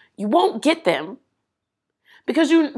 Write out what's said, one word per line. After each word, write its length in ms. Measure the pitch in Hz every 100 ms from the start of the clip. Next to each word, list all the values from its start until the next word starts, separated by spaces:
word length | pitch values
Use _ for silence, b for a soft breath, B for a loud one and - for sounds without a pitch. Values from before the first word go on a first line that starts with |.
| b -
you 120 | 208
won't 340 | 311 370 226
get 220 | 294 330
them 340 | 185 143 160 - _ _ _ _ _ _ _ _ b b
because 280 | - 254 294
you, 180 | 330 302